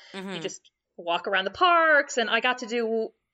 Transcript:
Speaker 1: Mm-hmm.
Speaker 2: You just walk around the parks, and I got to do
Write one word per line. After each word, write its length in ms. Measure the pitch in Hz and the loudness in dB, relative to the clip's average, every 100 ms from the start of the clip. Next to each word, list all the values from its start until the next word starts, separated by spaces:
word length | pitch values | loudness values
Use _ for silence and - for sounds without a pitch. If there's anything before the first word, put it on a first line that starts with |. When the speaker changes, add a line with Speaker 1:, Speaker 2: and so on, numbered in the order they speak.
| - | -18
Speaker 1:
Mm-hmm. 200 | 196 190 | -14 -10
Speaker 2:
You 60 | 180 | -10
just 300 | 170 - _ _ _ - | -10 -12 _ _ _ -12
walk 300 | 170 170 208 | -4 -4 0
around 160 | 190 | -2
the 60 | 196 | -2
parks, 680 | 202 359 339 320 294 285 - | 2 4 6 6 4 2 -2
and 140 | 220 | 0
I 100 | 226 | 0
got 180 | 254 247 | 0 -2
to 80 | 220 | -4
do 420 | 240 226 226 226 - _ | -4 -2 -2 -4 -10 _